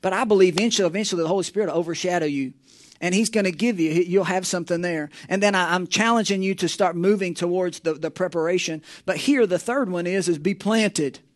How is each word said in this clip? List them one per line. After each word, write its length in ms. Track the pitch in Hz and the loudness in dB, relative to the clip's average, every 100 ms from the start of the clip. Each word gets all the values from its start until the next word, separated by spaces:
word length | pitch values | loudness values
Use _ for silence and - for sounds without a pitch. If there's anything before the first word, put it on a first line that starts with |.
But 120 | 185 | -2
I 100 | 190 | -2
believe 300 | 240 208 185 165 | 2 6 6 4
eventually, 280 | 226 220 185 | 0 2 0
eventually 360 | 175 208 180 | 0 -4 -2
the 60 | 160 | 0
Holy 160 | 196 | 0
Spirit 260 | 175 202 202 | -2 -2 -2
will 100 | 156 | -2
overshadow 460 | 170 165 185 175 151 | -2 -4 -2 0 0
you. 260 | 143 131 131 _ - - - | -2 -4 -8 _ -20 -20 -6
And 120 | 175 | 0
he's 180 | 185 226 | 2 2
gonna 200 | 220 190 | 2 0
give 300 | 160 233 202 | 0 -2 0
you, 100 | 160 | 0
he-, 140 | 160 | 2
you'll 200 | 180 185 | 2 2
have 220 | 175 185 180 | 2 -2 -2
something 360 | 180 170 170 | -4 -2 -4
there. 280 | 175 160 147 - - | -2 -4 -6 -12 -4
And 140 | 185 | 2
then 140 | 202 196 | 2 2
I, 180 | 170 | 2
I'm 140 | 180 180 | 0 0
challenging 540 | - 226 233 214 196 | 0 2 2 2 0
you 120 | 190 190 | 0 0
to 120 | 175 | -2
start 260 | - 190 | 0 0
moving 400 | 170 180 208 185 | 2 2 2 0
towards 460 | 170 175 180 180 - | -4 -2 -2 -2 -4
the, 140 | 165 | -6
the 180 | 156 160 | -4 -6
preparation. 680 | - 180 170 160 185 - 160 - - - | -4 -4 -2 0 0 -2 -6 -10 -14 -6
But 100 | 185 | -2
here, 280 | - 285 | 2 4
the 140 | 220 175 | 4 2
third 320 | - 254 233 | 0 -2 0
one 160 | 180 175 | -2 -2
is, 220 | 196 175 | 0 0
is 100 | 160 | 0
be 160 | 156 | 0
planted. 640 | 196 196 220 208 - 143 - _ | -2 0 2 2 0 -4 -4 _